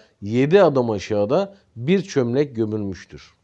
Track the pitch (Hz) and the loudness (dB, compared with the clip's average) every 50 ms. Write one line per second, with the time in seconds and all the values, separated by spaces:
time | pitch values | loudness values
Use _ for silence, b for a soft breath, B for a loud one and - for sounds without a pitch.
0 | b b b b 101 101 110 123 135 147 170 202 190 156 139 131 120 113 107 98 | b b b b -10 -4 0 0 2 4 6 6 6 6 4 2 0 0 -2 -4
1 | - - 107 104 104 104 139 180 196 b b b b b b 113 117 143 190 202 | -4 -2 0 0 0 2 0 -2 -2 b b b b b b -10 -2 0 0 0
2 | - - - 139 123 120 120 135 151 143 123 110 113 107 107 107 104 98 92 - | 0 -2 -2 0 0 0 0 0 -2 -2 -2 -4 -4 -2 -2 -4 -6 -6 -8 -10
3 | - - - 73 - - _ _ | -14 -20 -20 -20 -20 -20 _ _